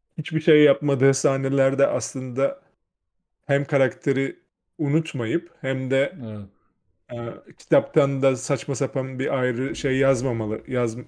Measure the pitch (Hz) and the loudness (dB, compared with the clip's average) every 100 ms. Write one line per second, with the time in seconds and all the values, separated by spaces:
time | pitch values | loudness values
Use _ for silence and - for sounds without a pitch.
0 | _ - - 160 165 151 147 139 147 135 | _ -12 -6 -2 4 6 6 4 0 2
1 | 135 135 143 135 135 139 135 135 139 127 | 2 4 2 0 0 2 2 2 2 0
2 | - 131 127 120 139 - _ _ _ _ | -4 -8 -6 -2 -2 -2 _ _ _ _
3 | _ _ _ _ - 139 139 143 131 - | _ _ _ _ -2 0 2 2 2 0
4 | 139 131 135 - _ _ _ - 143 156 | -2 0 -2 -6 _ _ _ -6 0 0
5 | 156 135 113 160 - _ 135 135 131 135 | 0 -4 -2 -2 -4 _ -6 -4 0 0
6 | 151 190 113 107 101 _ _ _ _ _ | 0 -4 -10 -10 -12 _ _ _ _ _
7 | - 120 117 - - - - 147 - 151 | -14 -10 -8 -10 -16 -20 0 0 2 2
8 | 139 135 135 127 - 139 - 131 135 139 | 2 2 0 0 -2 -4 -4 -4 -4 -4
9 | 131 127 135 139 127 120 135 127 139 131 | -6 -6 -4 -2 -2 -2 -4 -4 -2 2
10 | 135 127 131 117 107 110 - 127 120 113 | 2 2 0 -2 -2 -4 -4 -2 -2 -4